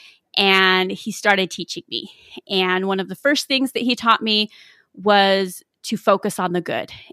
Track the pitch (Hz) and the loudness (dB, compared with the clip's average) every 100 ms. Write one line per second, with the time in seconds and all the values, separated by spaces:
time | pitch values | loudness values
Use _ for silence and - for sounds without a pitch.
0 | - _ _ - 196 190 190 185 185 196 | -20 _ _ -2 2 4 4 2 0 -6
1 | 220 190 208 196 185 - 170 - - 113 | -10 -4 0 2 0 -6 -10 -12 -12 -12
2 | - - - - - 190 185 185 190 190 | -12 -18 -20 -20 -6 0 2 2 0 -2
3 | 190 190 277 285 - 269 262 - 240 240 | -4 -4 0 0 0 0 0 -2 -2 0
4 | 226 226 220 214 214 - - _ _ - | 2 0 2 0 -2 -6 -20 _ _ -4
5 | 190 202 196 196 190 - - _ - 214 | 2 4 4 2 0 -6 -18 _ -8 -2
6 | - 190 208 - 185 175 170 113 - - | 2 2 0 -4 -2 -2 -2 -4 -6 -12
7 | - | -20